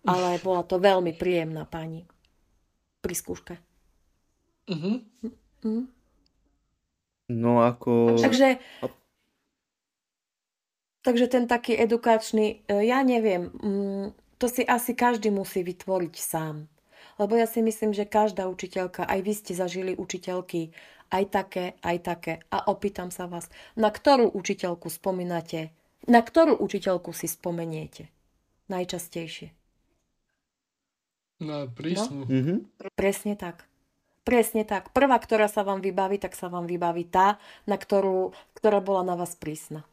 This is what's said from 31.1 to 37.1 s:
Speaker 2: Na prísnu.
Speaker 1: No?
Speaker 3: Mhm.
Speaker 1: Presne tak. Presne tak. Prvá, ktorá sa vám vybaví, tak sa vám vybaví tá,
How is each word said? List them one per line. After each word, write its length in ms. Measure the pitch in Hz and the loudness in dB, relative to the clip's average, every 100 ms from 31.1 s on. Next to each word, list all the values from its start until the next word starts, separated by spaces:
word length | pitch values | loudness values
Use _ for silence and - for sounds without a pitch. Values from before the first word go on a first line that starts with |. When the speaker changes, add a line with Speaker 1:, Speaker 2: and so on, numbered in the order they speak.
| _ _ _ | _ _ _
Speaker 2:
Na 260 | 156 147 135 | -10 -8 -8
prísnu. 560 | 120 151 180 233 139 | -8 -4 -2 -4 -6
Speaker 1:
No? 80 | 127 | -2
Speaker 3:
Mhm. 220 | 131 135 196 - _ 196 | 0 2 -2 -6 _ -12
Speaker 1:
Presne 400 | - 196 196 208 | 0 0 0 -6
tak. 320 | 202 180 170 - _ _ _ _ _ | -6 -8 -12 -20 _ _ _ _ _
Presne 400 | - 240 220 220 | 2 4 4 0
tak. 320 | 214 196 - | -2 -4 0
Prvá, 240 | - 277 247 | 2 4 4
ktorá 320 | - 220 208 | 2 2 2
sa 160 | 208 196 | 0 -2
vám 160 | 196 | -2
vybaví, 320 | 190 185 190 196 | -2 -2 0 -2
tak 160 | 185 | -6
sa 140 | - 180 | -10 -8
vám 180 | 175 | -8
vybaví 380 | 175 175 175 170 | -6 -2 -2 -2
tá, 320 | 170 | -2